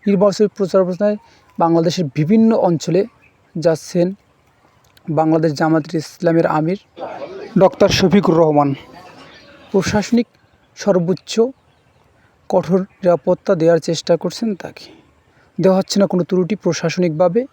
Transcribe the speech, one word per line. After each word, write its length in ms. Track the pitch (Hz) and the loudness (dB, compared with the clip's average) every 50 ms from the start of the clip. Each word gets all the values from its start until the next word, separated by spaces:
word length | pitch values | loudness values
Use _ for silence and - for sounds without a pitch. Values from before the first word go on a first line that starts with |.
| _ | _
নির্বাচনী 420 | 208 202 185 196 202 185 - 214 202 _ | 0 2 2 2 2 2 2 -2 -2 _
প্রচার 240 | - 202 170 - 190 185 | -4 -6 0 2 0 0
প্রচারণায় 300 | 175 185 170 208 208 208 208 _ _ _ _ _ _ _ | 0 -2 -2 -2 -2 -2 -4 _ _ _ _ _ _ _
বাংলাদেশের 480 | - 175 165 165 165 165 175 156 - 175 143 - | -2 0 2 2 2 2 0 -2 -2 -4 -4 -2
বিভিন্ন 340 | 151 151 147 214 220 226 226 226 - - | -4 0 2 4 4 4 4 2 2 2
অঞ্চলে 340 | 180 170 143 - - 160 180 208 233 _ _ _ _ _ _ _ _ _ | 0 0 -2 -2 -2 -2 -2 -2 -2 _ _ _ _ _ _ _ _ _
যাচ্ছেন 520 | 175 151 170 160 151 - - - 180 170 180 196 _ _ _ _ _ _ _ _ _ _ _ _ _ _ _ _ _ _ | -2 0 0 0 0 -6 -6 -2 -2 -2 -2 -4 _ _ _ _ _ _ _ _ _ _ _ _ _ _ _ _ _ _
বাংলাদেশ 440 | - 156 147 160 160 156 160 156 165 147 135 | -4 -2 0 0 2 2 2 0 0 -2 0
জামাত 240 | 165 160 160 160 151 - 180 | 0 0 0 0 -2 -2 -8
ইসলামের 520 | 160 151 - - _ - 170 165 165 170 - 160 | -8 -8 -8 -12 _ -2 0 2 2 0 0 -2
আমির 220 | 156 156 160 185 208 _ _ _ - - - - - - - - - - - - - | -2 -2 -4 -6 -6 _ _ _ -14 -14 -14 -12 -14 -14 -14 -14 -16 -16 -4 2 4
ডক্টর 280 | 185 180 - - 208 190 - | 4 4 4 4 2 2 2
শফিকুর 380 | - 196 180 151 202 170 196 165 160 | 2 0 2 2 2 2 2 2 4
রহমান। 280 | 165 156 147 147 143 143 139 - - - - - - - - - - - - - - - - - - - | 2 4 4 2 2 0 -2 -6 -10 -20 -20 -20 -20 -20 -20 -20 -20 -20 -20 -20 -20 -20 -20 -20 -20 -2
প্রশাসনিক 560 | - 196 175 - - 214 190 - - 233 233 _ _ _ _ _ _ _ _ _ _ | -2 -2 -2 0 -2 -2 -2 0 0 -2 -2 _ _ _ _ _ _ _ _ _ _
সর্বোচ্চ 560 | - - 202 180 185 170 165 190 - _ - - 220 226 262 269 _ _ _ _ _ _ _ _ _ _ _ _ _ _ _ _ _ _ _ | -6 -2 0 0 0 0 0 -4 -6 _ -8 -2 -2 -2 -2 -2 _ _ _ _ _ _ _ _ _ _ _ _ _ _ _ _ _ _ _
কঠোর 300 | - 180 160 151 180 190 190 - _ _ | -2 -2 0 0 -2 -2 -2 -4 _ _
নিরাপত্তা 520 | - 175 175 160 _ - 180 - _ - 196 160 | 0 0 0 0 _ -2 -4 -2 _ -2 -2 2
দেওয়ার 180 | 160 165 170 165 - | 2 2 2 2 0
চেষ্টা 260 | - 165 - - - 175 156 | -4 -6 -6 -2 -2 -2 -2
করছেন 280 | - 180 - - 233 226 202 160 | -2 -6 -6 -4 -6 -6 -6 -6
তাকে। 240 | - 151 135 - - - - _ _ _ _ _ _ _ _ _ _ _ _ | -10 -16 -16 -18 -20 -20 -20 _ _ _ _ _ _ _ _ _ _ _ _
দেওয়া 200 | - 165 190 190 190 | 0 2 2 2 2
হচ্ছে 160 | 190 - - 196 | 0 0 0 0
না 40 | 196 180 | 0 2
কোনো 120 | - 185 170 - | 0 -2 -2 0
ত্রুটি 260 | - 180 185 165 214 190 _ | 0 -2 0 -2 -4 -4 _
প্রশাসনিকভাবে 760 | 185 160 - - 165 156 - 180 175 156 151 180 180 170 233 254 277 | -4 -4 -2 -4 -4 -2 0 -2 -2 0 0 0 2 2 0 -2 -4